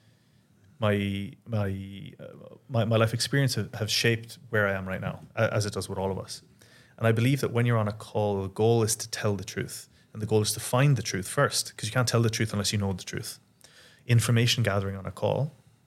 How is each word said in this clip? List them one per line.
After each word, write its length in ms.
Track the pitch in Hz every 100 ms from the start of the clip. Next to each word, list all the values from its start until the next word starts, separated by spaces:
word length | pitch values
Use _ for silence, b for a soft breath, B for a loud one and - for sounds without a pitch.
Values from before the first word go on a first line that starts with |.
| b b b b b _ _ _
my, 520 | 107 101 98 98 98 143 -
my, 680 | 113 101 95 98 98 98 -
uh, 40 | - - - - _
my, 160 | 123
my 120 | 110 110
life 160 | 110
experience 440 | 120 - 139 135 120
have, 160 | 101
have 160 | - 104
shaped 480 | - 120 113 113 - -
where 180 | 110 101
I 60 |
am 120 | 98 92
right 140 | 95
now, 200 | 98 - -
a-, 180 | - 113
as 140 | 113 104
it 60 |
does 160 | 98 95
with 100 | 95
all 140 | 95
of 60 | 92
us. 240 | - - - b b b b b
And 100 | 113
I 60 |
believe 280 | 113 120 139
that 120 | -
when 140 | 117 120
you're 120 | 117
on 100 | 104
a 40 |
call, 500 | 107 - 110 104 101
the 60 | 95
goal 340 | 95 113 117
is 120 | 107 -
to 120 | -
tell 240 | - 110
the 100 | 101
truth. 440 | - - - - - b b
And 100 | 107
the 40 | 107
goal 140 | 107
is 100 | 104
to 80 | -
find 360 | - 123 143 123
the 60 |
truth 260 | - 95 92
first, 480 | - 139 - - -
'cause 100 | 113
you 40 |
can't 160 | 127 120
tell 140 | 117
the 80 | 113
truth 220 | 110 110
unless 200 | 104 98
you 60 | 107
know 140 | 98
the 100 | 92
truth. 360 | - 98 107 - _ _ B B B B -
Information 560 | 117 110 117 117 -
gathering 340 | 107 101 98 98
on 100 | 92
a 40 |
call 440 | - 107 - 147 - _ _